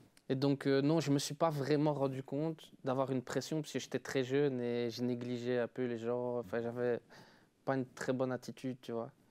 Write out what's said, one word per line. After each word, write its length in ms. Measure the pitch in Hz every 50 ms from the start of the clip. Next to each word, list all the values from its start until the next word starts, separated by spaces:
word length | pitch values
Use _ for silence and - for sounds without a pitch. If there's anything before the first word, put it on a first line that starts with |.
| - _ _ - _ -
Et 60 | 131
donc, 320 | 135 143 139 143 135 -
euh, 140 | 139 135 139
non, 200 | 139 147 160 165
je 100 | 135 143
me 80 | 143 143
suis 160 | - - 151
pas 160 | - 170 165
vraiment 420 | 156 143 131 135 151 143 151 156
rendu 300 | 143 135 139 135 131 131
compte 500 | 135 - - 143 156 165 160 - - - - - -
d'avoir 260 | 131 127 135 135 127
une 120 | 135 127
pression, 380 | 123 - - 135 - - 156 156
parce 120 | 151 -
que 60 | - 127
j'étais 200 | - - - 123
très 260 | - - - 135 127
jeune 360 | 123 131 143 147 143 131 123
et 280 | 120 120 120 120 120 120
j'ai 120 | 113 117
négligé 560 | 123 123 123 120 123 123 123 117 120 123 127 123
un 100 | 117 113
peu 160 | - 127 127
les 140 | 123 117 113
gens. 400 | 113 117 123 123 123 123 120 120
Enfin, 240 | 113 - 120 120
j'avais 380 | 117 120 117 123 123 123 117 - - - - - - - - - _ _ _ _ -
pas 100 | - 135
une 100 | 135 123
très 260 | 127 - - - -
bonne 200 | 127 127 131 127
attitude, 460 | 127 120 - - 113 - - 131 123 -
tu 120 | - -
vois. 140 | 117 117 117 135 - _ _ _